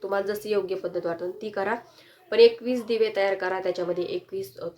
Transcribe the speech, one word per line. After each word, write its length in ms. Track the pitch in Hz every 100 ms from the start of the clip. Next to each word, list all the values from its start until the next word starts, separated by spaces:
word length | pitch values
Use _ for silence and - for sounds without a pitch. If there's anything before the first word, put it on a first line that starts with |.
तुम्हाला 240 | 190 196 196
जशी 240 | 208 214
योग्य 240 | 208 185
पद्धत 320 | 185 175 175 170
वाटेल 360 | 170 180 190
ती 60 | 214
करा, 260 | 202 196 240 - - - _ -
पण 100 | 220
एकवीस 440 | 233 226 233 247
दिवे 280 | 226 226 220 202
तयार 180 | 196
करा. 240 | 190 185 190
त्याच्यामध्ये 460 | 185 175 175 175
एकवीस, 540 | - 180 - 190 196 -
अ, 100 | 170